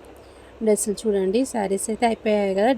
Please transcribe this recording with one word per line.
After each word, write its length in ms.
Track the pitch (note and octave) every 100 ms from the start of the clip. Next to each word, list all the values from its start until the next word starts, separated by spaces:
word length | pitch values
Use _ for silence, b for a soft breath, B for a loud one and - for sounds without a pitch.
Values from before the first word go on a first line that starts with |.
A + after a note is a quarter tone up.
| - B B B B B
డ్రెస్సులు 320 | A3 G#3 A3 F#3+
చూడండి, 380 | A3+ G3 F#3+ A3 C4
శారీస్ 360 | A3+ F#3+ G3 -
అయితే 140 | G#3+ A#3
అయిపోయాయి 440 | A3 A3 G#3 G3+ F#3+
కదా, 100 | A3+